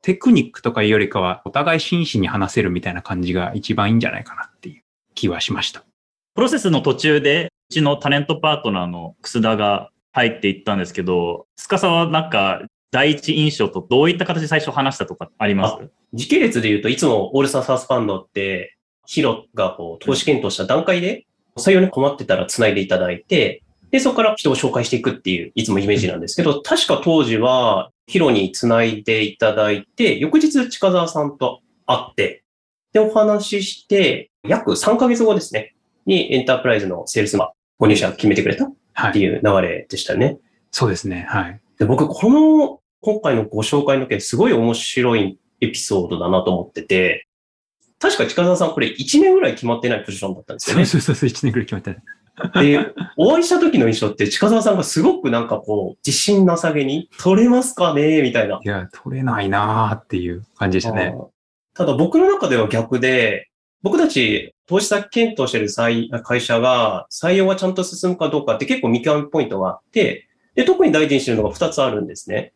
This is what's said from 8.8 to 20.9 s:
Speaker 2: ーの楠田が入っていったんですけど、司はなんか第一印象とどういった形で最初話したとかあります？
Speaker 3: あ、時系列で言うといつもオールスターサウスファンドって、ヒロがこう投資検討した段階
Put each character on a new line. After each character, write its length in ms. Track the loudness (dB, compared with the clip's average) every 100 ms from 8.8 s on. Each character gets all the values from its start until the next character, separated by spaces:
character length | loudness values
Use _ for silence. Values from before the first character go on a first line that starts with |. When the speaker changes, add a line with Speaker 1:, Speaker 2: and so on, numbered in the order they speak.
Speaker 2:
ー 20 | -6
の 300 | -8 -14 -16
楠 200 | -8 -2
田 160 | 0 0
が 320 | 0 -2 -6 _ _
入 160 | -2 -2
っ 120 | 0
て 80 | -4
い 120 | -4
っ 20 |
た 120 | -4 -4
ん 40 |
で 60 | -4
す 80 |
け 100 | -6
ど、 440 | -2 -2 -2 -8 -14 -20
司 300 | -4 -2 2
は 200 | 0 0
な 200 | -2 -2
ん 20 |
か 320 | -2 0 -4 -10 _ _
第 200 | 0 0
一 240 | 0 -2 0
印 220 | 0 0
象 120 | -4
と 160 | -4 0
ど 140 | 2
う 60 | 2
い 60 | 0
っ 20 |
た 80 | -4
形 160 | -4
で 60 | -2
最 120 | -2
初 120 | -2
話 240 | -2 -4 -4
し 20 |
た 80 | -10
と 100 | -10
か 140 | -16 _
あ 100 | -2
り 80 | 0
ま 140 | 0
す？ 40 | -4
Speaker 3:
あ、 120 | -14 _ _
時 140 | -12 0
系 120 | 2
列 220 | 2 0
で 80 | 0
言 100 | 0
う 20 |
と 80 | 0
い 80 | 0
つ 80 | 2
も 300 | 2 2 0
オ 40 |
ー 20 |
ル 40 | 2
ス 60 |
タ 80 | 0
ー 20 |
サ 100 | 0 -2
ウ 40 |
ス 80 | 0
フ 60 |
ァ 80 | -2
ン 60 | 0
ド 120 | -4
っ 100 | -6
て、 460 | -6 -4 -6 -10 _ _ _ -6
ヒ 160 | -2
ロ 240 | 0 -2 -8
が 180 | -4 -4
こ 260 | -4 -12 -8
う 40 | -4
投 100 | -2
資 100 | 0
検 200 | 0 -2
討 80 |
し 40 | -6
た 80 | -2
段 200 | 0
階 160 | 0